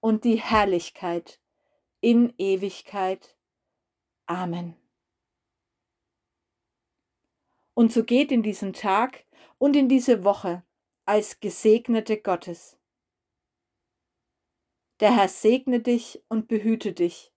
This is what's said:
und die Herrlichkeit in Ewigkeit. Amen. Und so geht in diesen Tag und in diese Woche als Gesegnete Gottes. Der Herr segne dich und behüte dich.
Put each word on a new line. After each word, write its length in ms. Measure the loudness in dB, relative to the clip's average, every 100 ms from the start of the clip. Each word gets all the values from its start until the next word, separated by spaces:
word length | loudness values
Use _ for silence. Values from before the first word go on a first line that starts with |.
und 240 | 0 0
die 160 | 0 0
Herrlichkeit 1000 | 2 0 2 0 -4 -12 -8 -8 -10 -20 _ _ _ _ _ _
in 320 | 2 4 2 0
Ewigkeit. 960 | -4 -2 -4 -10 -14 -6 -6 -6 _ _ _ _ _ _ _ _ _ _ -10
Amen. 480 | -8 -6 -8 -10 -16 _ _ _ _ _ _ _ _ _ _ _ _ _ _ _ _ _ _ _ _ _ _ _ _ _ _ _ _ _
Und 180 | 2 2
so 120 | 2
geht 280 | 0 2 2
in 100 | 0
diesen 300 | -2 -4 -8
Tag 520 | -6 -2 0 -2 -6 _ _ _ _
und 180 | 2 2
in 120 | 4
diese 360 | 2 2 2
Woche 380 | 2 -2 -4 -8 -12 _ _ _
als 360 | -2 0 -2 -8
Gesegnete 760 | -10 -2 4 4 2 -4 -2 -6
Gottes. 600 | -2 -6 -6 -16 -16 _ _ _ _ _ _ _ _ _ _ _ _ _ _ _ _ _ _ _ _ _ _ _
Der 160 | 2 4
Herr 120 | 2
segne 520 | 2 2 2 0 -2
dich 420 | 0 -2 -2 -20 _
und 200 | -6 -4
behüte 440 | -4 -2 -2 -4
dich. 400 | -4 -4 -4 -20